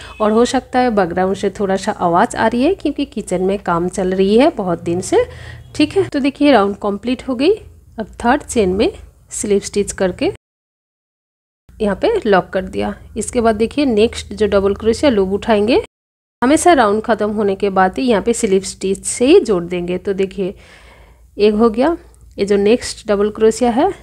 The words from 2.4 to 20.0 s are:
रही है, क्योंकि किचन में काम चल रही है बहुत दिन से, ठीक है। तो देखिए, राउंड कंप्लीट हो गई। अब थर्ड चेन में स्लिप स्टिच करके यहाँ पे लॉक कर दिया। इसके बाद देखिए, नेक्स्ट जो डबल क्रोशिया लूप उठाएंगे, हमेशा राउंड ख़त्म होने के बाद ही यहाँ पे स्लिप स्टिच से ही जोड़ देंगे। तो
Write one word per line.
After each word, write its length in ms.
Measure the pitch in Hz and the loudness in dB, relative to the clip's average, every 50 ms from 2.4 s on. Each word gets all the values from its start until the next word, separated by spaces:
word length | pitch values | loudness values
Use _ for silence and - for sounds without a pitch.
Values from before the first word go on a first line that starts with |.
| 226 226 | -2 0
रही 160 | 233 240 262 | 0 0 0
है, 100 | 330 392 | 0 0
क्योंकि 300 | 381 - 302 277 - 285 269 | -2 -4 -4 -4 -4 -6 -6
किचन 360 | - 220 185 - 185 180 185 | -6 -8 -6 -4 -2 -2 0
में 140 | 190 196 202 | 0 -2 -2
काम 260 | - 190 170 170 175 185 | -2 -2 -2 -2 -2 -4
चल 240 | - 208 185 185 185 | -4 -2 -2 -2 0
रही 240 | 190 190 196 214 226 | 0 2 4 4 4
है 120 | 277 339 - | 4 4 2
बहुत 300 | 240 196 180 170 170 170 | -2 -4 -4 -4 -4 -4
दिन 180 | 170 170 185 - | -4 -4 -4 -4
से, 220 | - 339 440 494 - - - - - - - - - - | 0 0 0 0 0 -4 -14 -18 -18 -18 -20 -20 -8 -2
ठीक 220 | - 302 294 - 392 | -2 -2 0 0 0
है। 100 | 359 - | -2 -2
तो 100 | - 285 | -2 -2
देखिए, 320 | 254 285 - - 294 294 | -2 -2 0 2 4 4
राउंड 240 | 269 214 196 202 202 - | 4 4 4 2 -2 -4
कंप्लीट 500 | - 208 202 202 - 240 254 240 - - | -4 -4 -4 -4 -4 -4 -6 -4 -4 -6
हो 80 | 262 | -4
गई। 200 | 226 269 359 440 - - - - - - - - - | 0 2 2 0 0 -2 -12 -20 -20 -20 -18 -14 -14
अब 180 | 214 - - - - | -14 -12 -10 -4 0
थर्ड 200 | 233 262 294 - | 0 0 0 0
चेन 320 | - - 247 202 185 185 | -2 -2 0 0 0 0
में 160 | 190 254 392 - - - - - _ _ - | 0 0 -2 -2 -6 -14 -20 -20 _ _ -16
स्लिप 320 | - - - 214 202 202 196 | -12 -8 -4 0 0 0 -2
स्टिच 280 | - - 208 196 196 - | -2 -4 -4 -4 -4 -4
करके 380 | - 202 180 180 - 269 381 440 - _ _ _ _ _ _ _ _ _ _ _ _ _ _ _ _ _ _ _ _ _ _ _ _ _ _ | -4 -2 -4 -2 -2 -4 -4 -4 -6 _ _ _ _ _ _ _ _ _ _ _ _ _ _ _ _ _ _ _ _ _ _ _ _ _ _
यहाँ 260 | - - 220 202 196 196 | -10 -4 -4 -2 -2 -2
पे 120 | - 415 480 381 - | 0 0 0 0 0
लॉक 240 | 220 190 180 175 - | 2 2 2 2 0
कर 120 | - 190 190 | -4 -6 -6
दिया। 300 | 190 196 202 208 208 202 - - - - 233 | -6 -6 -6 -6 -6 -8 -10 -14 -14 -10 -10
इसके 240 | 208 - - 247 | -8 -6 -4 0
बाद 140 | 220 226 220 | 0 0 2
देखिए, 300 | 208 226 - - - 302 | 0 0 -2 -2 0 0
नेक्स्ट 480 | 269 226 208 220 240 - - - - 208 | 0 2 2 2 2 0 -4 -12 -10 -6
जो 140 | 196 214 202 | -2 -2 0
डबल 260 | 196 202 190 196 196 | 2 2 2 0 0
क्रोशिया 340 | - 214 220 226 - - 294 | 0 0 -2 0 2 2 2
लूप 180 | 240 202 190 185 | 2 2 0 0
उठाएंगे, 500 | 196 202 - - 220 202 208 214 277 427 480 - _ _ _ _ _ _ _ _ _ _ | -2 -4 0 0 0 2 2 2 2 0 0 -4 _ _ _ _ _ _ _ _ _ _
हमेशा 320 | - 254 302 311 - 349 339 | 0 2 2 4 4 4 4
राउंड 280 | 277 226 202 202 220 214 | 6 4 4 2 0 0
ख़त्म 260 | - 220 202 214 214 | -2 -2 0 0 -2
होने 240 | 214 214 214 202 190 | -2 -2 0 -2 0
के 140 | 196 208 202 | 0 -2 0
बाद 260 | 190 190 185 185 185 - | 2 2 2 2 0 0
ही 60 | 269 | 0
यहाँ 180 | 247 226 185 185 | 2 2 2 2
पे 100 | 233 233 | 0 -2
स्लिप 300 | - - 202 190 190 190 | -2 0 0 0 0 0
स्टिच 420 | - - - - 190 196 - - | -2 -8 -6 -4 -4 -4 -4 -6
से 200 | - - - 247 | -8 -4 0 2
ही 140 | 269 339 403 | 4 6 6
जोड़ 220 | 269 220 202 175 175 | 4 4 0 -2 -2
देंगे। 340 | 170 180 175 175 175 180 | -4 -6 -6 -4 -4 -6
तो 160 | 180 | -6